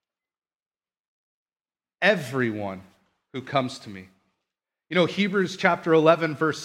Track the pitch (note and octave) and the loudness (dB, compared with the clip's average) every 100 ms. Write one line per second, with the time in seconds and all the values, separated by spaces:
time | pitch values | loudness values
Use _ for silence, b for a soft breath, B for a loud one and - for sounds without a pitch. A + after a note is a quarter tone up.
0 | _ _ _ _ _ _ _ _ _ _ | _ _ _ _ _ _ _ _ _ _
1 | _ _ _ _ _ _ _ _ _ _ | _ _ _ _ _ _ _ _ _ _
2 | F3+ G3 B2+ C3+ A#2 G#2+ G2 F#2+ F#2+ _ | 2 2 -2 -2 -2 -2 -8 -10 -16 _
3 | _ _ _ C3 B2 C#3+ B2+ - A2 F#2+ | _ _ _ -14 -4 -2 -2 -8 -16 -18
4 | F#2 _ _ _ _ _ _ _ _ F3+ | -20 _ _ _ _ _ _ _ _ 0
5 | E3 F#3+ G3+ G3+ F3+ - F#3 E3+ E3+ D#3+ | 0 0 0 0 -2 0 0 0 2 4
6 | D#3 E3 D#3+ C#3+ D#3+ C#3+ | 6 4 0 -2 -2 -2